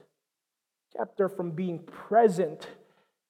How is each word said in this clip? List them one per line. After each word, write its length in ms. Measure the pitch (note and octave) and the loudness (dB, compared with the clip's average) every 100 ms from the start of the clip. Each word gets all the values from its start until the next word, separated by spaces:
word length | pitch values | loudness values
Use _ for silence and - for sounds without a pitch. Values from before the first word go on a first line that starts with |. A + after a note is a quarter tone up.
| _ _ _ _ _ _ _ _ _ - | _ _ _ _ _ _ _ _ _ -8
kept 220 | - - | -6 -2
her 100 | F#3 | -2
from 220 | F#3+ F3 | -2 -6
being 260 | D#3+ F#3 E3 | -4 -4 -6
present 880 | - - - G#3+ A3+ F3+ D#3+ D#3 - - _ _ _ _ _ | -10 -14 0 6 6 4 -2 -4 -16 -20 _ _ _ _ _